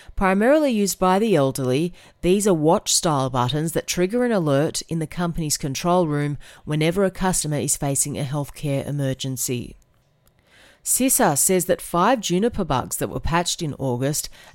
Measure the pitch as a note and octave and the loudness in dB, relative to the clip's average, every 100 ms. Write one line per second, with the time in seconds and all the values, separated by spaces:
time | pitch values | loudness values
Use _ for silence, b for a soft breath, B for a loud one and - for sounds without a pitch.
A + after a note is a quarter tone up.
0 | B - F#3+ G3 A3+ D#4 D4 A3 G3 - | B -2 0 2 4 4 4 2 0 0
1 | F#3 F#3+ A3+ E3 C3+ C3 B2+ C3 F3 - | 2 2 4 4 2 0 0 0 -2 -6
2 | B B E3+ G3+ G3+ E3 D3+ G3 - - | B B 2 2 4 4 4 2 2 0
3 | F3 C#3+ C3 B2+ B2 D3 E3 D#3+ - - | 2 0 0 0 0 0 -2 -2 -4 -2
4 | F3+ A#3+ B3 G#3+ D#3 C#3 D#3 - - D#3+ | 0 0 0 2 2 2 2 -2 -6 -4
5 | D3+ - F3 E3 D#3 - D3 C3 F3 F3+ | -4 -4 -4 -2 -4 -4 -4 -4 0 2
6 | E3 D3 D3 D3 B B B D3+ D#3+ F3+ | 2 0 -2 -4 B B B 0 0 2
7 | F#3+ F#3 F#3+ F3+ D3+ D3 C3+ - C#3+ C#3 | 0 0 0 0 -2 -2 -2 -2 -2 -2
8 | C#3+ G#2 C3 D3 C#3 - D3+ C#3 - C#3+ | -2 -4 -6 -4 -6 -6 -4 -4 -4 -4
9 | C3+ C3 C3+ B2+ - B2 - - _ _ | -4 -4 -6 -6 -4 -6 -8 -16 _ _
10 | _ _ _ _ b b b b - - | _ _ _ _ b b b b -4 0
11 | C4 - G#3 C#3+ - F#3 F3 - - E3+ | 2 4 4 2 2 2 2 -2 -2 0
12 | G3 C4 F#3 F3 A#3 - D#3+ C3 - - | 2 2 0 0 0 -2 -2 -2 -2 -4
13 | A#2 B2+ - E3 F3 - D#3+ - - A#2+ | -4 -4 -2 0 -2 -4 -6 -4 -4 -2
14 | C3+ D3+ - B B | -2 -2 -6 B B